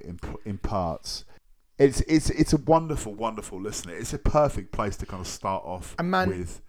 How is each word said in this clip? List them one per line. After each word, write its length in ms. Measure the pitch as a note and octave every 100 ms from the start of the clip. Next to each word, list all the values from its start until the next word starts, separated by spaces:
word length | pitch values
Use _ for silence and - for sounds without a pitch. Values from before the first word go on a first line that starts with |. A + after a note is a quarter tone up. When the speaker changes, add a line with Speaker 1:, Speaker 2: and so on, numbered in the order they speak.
Speaker 1:
in 140 | E2+ F2+
p-, 120 | - - A2
in 120 | G2
parts. 680 | - G2 E2+ D2+ - - - - _ _ _ -
It's, 220 | C#3+ -
it's, 280 | - D#3+ -
it's 200 | C#3+ -
a 40 | D#3+
wonderful, 560 | B2 E3 D#3+ C#3+ G#2+ G2+
wonderful 460 | A2+ G#2+ - F#2
listener. 320 | G2+ - F2
It's 200 | F2 A#2+
a 60 | D3
perfect 520 | - D3+ C#3+ G#2+ F#2+
place 240 | - G#2 -
to 80 | -
kind 160 | F#2
of 60 | F#2
start 360 | - G2 F#2+ E2
off 300 | F#2 - -
Speaker 2:
And 140 | F3
man 180 | F#3 F#3+
Speaker 1:
with, 320 | F2+ - -